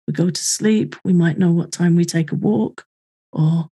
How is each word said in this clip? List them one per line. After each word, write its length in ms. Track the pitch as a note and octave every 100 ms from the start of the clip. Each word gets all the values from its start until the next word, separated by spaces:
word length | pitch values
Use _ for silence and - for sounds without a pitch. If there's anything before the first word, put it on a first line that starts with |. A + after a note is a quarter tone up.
| -
we 60 |
go 160 | D3 F3
to 140 | -
sleep, 520 | - - G#3+ A3 - -
we 80 | -
might 260 | F3 E3+ D3+
know 140 | F3+
what 220 | E3+ -
time 240 | - F3 E3+
we 80 | E3+
take 260 | E3 D3+
a 40 | -
walk 500 | - G#3+ A3 - - _ _ _ _
or 340 | - D#3 E3 D#3+